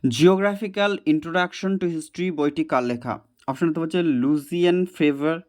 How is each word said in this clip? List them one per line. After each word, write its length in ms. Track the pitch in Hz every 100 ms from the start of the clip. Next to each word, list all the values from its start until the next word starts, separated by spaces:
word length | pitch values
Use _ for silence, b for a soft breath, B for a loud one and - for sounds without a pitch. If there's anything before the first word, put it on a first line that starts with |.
| 139
Geographical 920 | 117 165 190 202 202 214 196 202 196 -
Introduction 720 | 156 156 175 180 - 190 196
to 100 | 180
History 460 | 160 151 - 185
বইটি 300 | 156 147 147
কার 200 | 156 139
লেখা? 360 | 123 120 123 117 _ _ -
অপশন 240 | 135 170
হতে 100 | 156
হচ্ছে 220 | 160 180
লুসিয়েন 840 | 170 127 131 151 139 170 175 180 180
ফেভার 540 | - 151 139 151 165